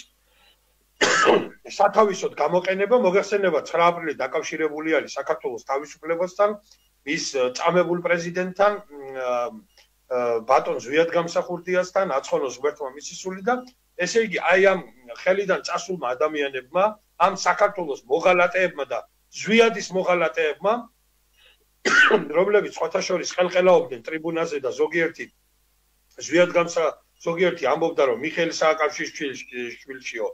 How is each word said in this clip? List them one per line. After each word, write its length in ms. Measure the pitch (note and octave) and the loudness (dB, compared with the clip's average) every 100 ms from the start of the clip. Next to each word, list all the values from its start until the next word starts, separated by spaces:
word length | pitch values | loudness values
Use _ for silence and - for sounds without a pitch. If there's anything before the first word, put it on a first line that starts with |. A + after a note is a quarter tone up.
| - _ _ _ _ _ _ _ _ - | -18 _ _ _ _ _ _ _ _ -2
<coughs> 720 | - - - - - - - | 0 4 4 4 2 -12 -8
სათავისოდ 600 | - G3 G#3 G#3+ F3+ D3+ | 2 2 4 2 2 -4
გამოყენება. 600 | - D3 F3+ F3+ F#3+ G3+ B3 | -2 0 0 0 -2 2 4
მოგეხსენება, 640 | G3 F#3+ - G3+ F#3+ D3 | 4 2 2 0 2 0
ცხრა 220 | - E3 E3+ | 0 2 2
აპრილი 280 | E3+ D#3+ B2 | 2 -4 -4
დაკავშირებული 800 | C3 D#3+ C#3+ D#3+ D#3 D3+ D#3+ D3 | -4 -4 -6 -4 -4 -4 0 0
არის 160 | A2+ | 0
საქართველოს 520 | C#3 C#3 D#3 C#3+ A2+ | -6 -4 -4 -6 -8
თავისუფლებასთან, 920 | - C#3 D3 - D#3 E3 F3+ F#3+ G#3 G#3 _ _ _ _ C#3 | -6 -6 -6 -10 -6 -4 -2 0 0 0 _ _ _ _ -6
მის, 180 | D#3+ - | -6 -4
ე, 120 | C3+ B2+ | -2 -2
წამებულ 500 | B2+ E3+ F3 E3+ F3 | 0 2 2 2 0
პრეზიდენტთან, 720 | E3+ E3+ E3+ F3+ F#3 F3+ G#3 | 0 -2 -2 -6 -4 2 2
მ, 440 | G3+ - C#3+ C3+ C3 | 0 -8 -16 -12 -6
ა, 140 | B2+ B2 A#2+ A2 - _ _ _ - | -2 -2 -2 -8 -20 _ _ _ -6
ა, 80 | B2+ A#2+ A#2 | -2 0 0
ბატონ 380 | A2 C#3+ F3 C#3 | 2 2 2 -4
ზვიად 320 | A#2 D3+ E3 | -2 0 2
გამსახურდიასთან, 960 | E3+ E3+ F#3 F3 F3 F#3 F3+ F3+ G3 F#3 | 0 -2 -2 -4 -6 -2 -2 0 -2 -2
აცხონოს 460 | C3+ - E3 C3+ A#2+ | -2 -2 -2 -2 -4
ღმერთმა 340 | C#3+ - C3+ | -4 -4 -10
მისი 240 | C#3+ - | -12 -16
სული 280 | F3 F#3 F#3+ | -12 -12 -6
და, 160 | G3 B3+ - _ _ - | -2 -4 -4 _ _ -6
ესე 260 | F3 A3+ | -2 0
იგი, 140 | A3 D#3+ | 0 0
აი, 240 | E3 F#3+ | 2 4
ამ 160 | G3 F#3 - - - | 4 2 -2 -18 -20
ხელიდან 480 | - F3+ F#3+ F#3+ D#3 | -4 0 0 0 -2
წასულმა 440 | - F3 - F3+ B2 | -2 -6 -6 -6 -4
ადამიანებმა, 760 | B2+ D3+ D3+ C#3 C3 B2+ F3 G#3 G#3+ _ - | 0 0 0 -4 -6 -4 0 0 0 _ 0
ამ 180 | F3+ F#3+ | 0 2
საქართველოს 640 | F#3 F3+ G#3 F#3 D#3+ A#2+ | 0 2 2 0 -6 -8
მოღალატეებმა 800 | - D#3 F3+ F3+ F3+ F#3 F3+ D3 C3+ | -2 2 4 4 4 2 -2 -2 -6
და 180 | A#2 - _ _ | -8 -10 _ _
ზვიადის 540 | - F3 A3+ A3+ G#3 F3+ | -10 2 6 6 2 -4
მოღალატეებმა, 840 | F3+ F3 F3 D#3+ E3 D#3 C#3+ G3 A#3+ A#3+ _ _ _ _ _ _ _ _ _ | -2 0 2 0 0 -2 -2 -2 -2 -4 _ _ _ _ _ _ _ _ _
<coughs> 440 | - - - G#3 D3 | 0 4 6 4 2
რომლებიც 420 | D#3 G3 G#3 D3+ | 0 4 2 2
სხვათა 260 | - D#3+ F#3+ | -4 -4 -2
შორის 340 | - F3+ C3+ | -2 -4 -2
ყელყელაობდნენ 680 | - F3+ F3+ F#3 E3+ E3+ A#2+ | -2 0 4 6 6 4 -6
ტრიბუნაზე 580 | C3+ D#3+ D#3+ E3 E3 D3 | -8 -8 -4 -4 -2 -4
და 100 | B2+ | -4
ზოგიერთი 560 | B2 D#3 E3+ D#3+ - A#2 _ _ _ _ _ _ _ _ - | -2 -2 0 -2 -4 -16 _ _ _ _ _ _ _ _ -16
ზვიად 340 | - D#3+ F3 | 0 2 4
გამსა-, 400 | E3+ E3+ E3+ D3+ - _ _ | 2 0 0 -2 -2 _ _
ზოგიერთი 500 | E3+ E3+ F3+ E3+ B2+ | -6 0 0 0 0
ამბობდა, 400 | C3 E3 - C3+ | 0 0 2 0
რომ 140 | A2+ | 0
მიხეილ 320 | - F3 E3 | -2 -2 -2
სააკაშვილის 600 | - D#3+ D3+ D3 - D3+ | 2 2 2 0 -4 -10
შვილ-, 640 | - C#3+ B2+ - B2 A#2+ | -8 -8 -8 -12 -10 -10
შვილშიო, 520 | A2 - C3 - A#2 G2+ | -12 -16 -14 -10 -6 -8